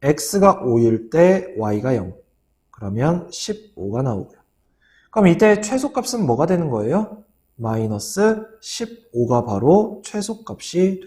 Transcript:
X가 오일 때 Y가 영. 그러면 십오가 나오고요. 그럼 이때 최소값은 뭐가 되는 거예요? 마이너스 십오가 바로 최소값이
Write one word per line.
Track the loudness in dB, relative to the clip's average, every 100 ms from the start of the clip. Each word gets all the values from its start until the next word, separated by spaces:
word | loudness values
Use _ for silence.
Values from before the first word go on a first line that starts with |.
X가 | 0 -2 0 2 4 4
오일 | 0 2 4 2 0
때 | 4 6 4 0 -6
Y가 | -4 -2 -2 -2
영. | -4 -14 _ _ _ _ _
그러면 | -14 -8 -2 0 -2 -6
십오가 | -12 -10 -10 -12 -12 -8 -4
나오고요. | -4 -4 -8 _ _ _ _ _ _ _ _
그럼 | 2 4
이때 | 6 4 4
최소값은 | 0 -4 -4 -6 -6 -4 0
뭐가 | 0 0
되는 | 0 -2
거예요? | -4 -2 -2 -2 -10 _ _ _ _
마이너스 | -4 -2 -2 -4 -6 0 2 0 -6 -18
십오가 | -14 -10 -10 -12 _ -2 0 0
바로 | 0 0 4 4 2 -6 -10
최소값이 | -8 -8 -10 -12 -16 -8 0 0 -2